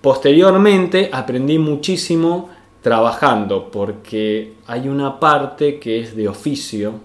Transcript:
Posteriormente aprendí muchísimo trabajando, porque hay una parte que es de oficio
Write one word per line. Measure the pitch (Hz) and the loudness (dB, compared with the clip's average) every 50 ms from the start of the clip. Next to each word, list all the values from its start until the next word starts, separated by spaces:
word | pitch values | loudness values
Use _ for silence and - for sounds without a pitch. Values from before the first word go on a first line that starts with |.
Posteriormente | - 139 131 - - 143 143 160 185 190 185 190 202 208 202 190 185 175 - 185 196 190 - | 4 2 0 2 4 4 6 6 6 6 6 6 6 6 6 4 2 2 0 0 0 0 -4
aprendí | 131 - - 123 127 135 139 156 160 | -8 -6 -4 -4 -4 0 0 0 0
muchísimo | 156 151 147 143 147 - 190 170 - - 170 165 165 165 175 175 175 - - - _ _ _ _ _ | 0 0 -2 -4 -4 -4 -4 -4 -2 -2 -2 0 0 0 -2 -2 -6 -12 -20 -20 _ _ _ _ _
trabajando, | 120 117 113 113 117 117 - - 139 120 107 104 98 98 95 - - | 0 2 2 2 0 0 0 0 0 2 0 -2 -2 -4 -4 -4 -6
porque | - 104 101 98 101 104 - - 113 107 107 107 107 110 107 - - - _ | -6 -6 -6 -6 -6 -12 -12 -8 -6 -4 -2 -2 -2 -4 -4 -8 -16 -20 _
hay | - 117 123 131 135 | -10 -10 -8 -6 -4
una | 139 139 143 135 135 - | -4 -2 -4 -4 -4 0
parte | - 156 147 143 139 135 - - 151 147 143 147 | 2 2 2 2 0 -4 -4 -2 -2 -2 -2 -4
que | - 117 110 113 | -6 -4 -4 -4
es | 117 113 110 | -4 -6 -8
de | 110 107 101 | -4 -4 -4
oficio | 95 - - 151 143 135 - - - 107 104 104 110 107 - | -6 -4 -6 -6 -6 -6 -8 -8 -8 -6 -6 -6 -8 -10 -18